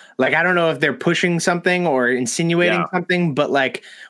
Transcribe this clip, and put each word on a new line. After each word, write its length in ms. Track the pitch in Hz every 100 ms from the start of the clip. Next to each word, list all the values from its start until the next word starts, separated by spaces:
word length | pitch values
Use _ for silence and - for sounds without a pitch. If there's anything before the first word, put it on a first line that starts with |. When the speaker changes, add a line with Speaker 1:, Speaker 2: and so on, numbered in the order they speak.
| - -
Speaker 1:
Like, 160 | 127
I 80 | 151
don't 100 | 175
know 160 | 180 165
if 80 | 139
they're 140 | 147
pushing 480 | 123 - 165 180 170
something 440 | 185 175 180 180
or 240 | 175 131 123
insinuating 680 | 123 120 - 165 170 175 104
Speaker 2:
Yeah. 120 | 170
Speaker 1:
something, 420 | 180 180 180 170
but, 160 | 135 147
like, 320 | 139 131 - - - -